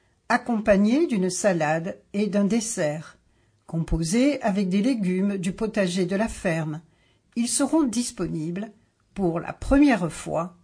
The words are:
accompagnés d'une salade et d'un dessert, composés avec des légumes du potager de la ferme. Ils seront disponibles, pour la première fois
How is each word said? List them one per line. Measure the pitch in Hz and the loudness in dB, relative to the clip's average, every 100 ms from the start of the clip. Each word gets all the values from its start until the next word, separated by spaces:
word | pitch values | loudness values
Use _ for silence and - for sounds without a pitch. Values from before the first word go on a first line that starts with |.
| _ _ - | _ _ -2
accompagnés | 240 240 220 220 196 208 285 339 | -2 0 -2 4 4 4 4 2
d'une | 208 180 | 2 0
salade | 185 208 175 151 165 175 - _ | 0 0 2 0 -2 -4 -12 _
et | 202 208 | -4 0
d'un | 202 | 2
dessert, | 196 226 - 185 151 156 - - _ _ _ _ - | 2 0 -2 -2 -2 -4 -10 -20 _ _ _ _ -8
composés | 165 160 165 165 233 277 277 | -4 -2 -2 0 2 2 2
avec | 220 190 185 | 0 0 0
des | 196 | 2
légumes | 240 233 180 185 202 196 | 2 0 0 0 0 -2
du | 180 | -4
potager | - 220 220 180 185 170 | -4 -4 0 0 0 0
de | 196 | 0
la | 226 | -2
ferme. | - 185 160 156 151 - _ _ _ _ 233 | -2 -2 -2 -4 -8 -12 _ _ _ _ -4
Ils | 233 | -2
seront | - 277 320 | 0 2 2
disponibles, | 262 220 240 - 165 165 160 180 220 - _ _ _ | 2 0 -4 -4 -4 -4 -6 -6 -10 -14 _ _ _
pour | 196 180 175 | -2 -2 -2
la | - | -6
première | - - 277 294 202 165 | -6 2 6 6 4 0
fois | - 160 151 180 - | -6 -6 -4 -4 -10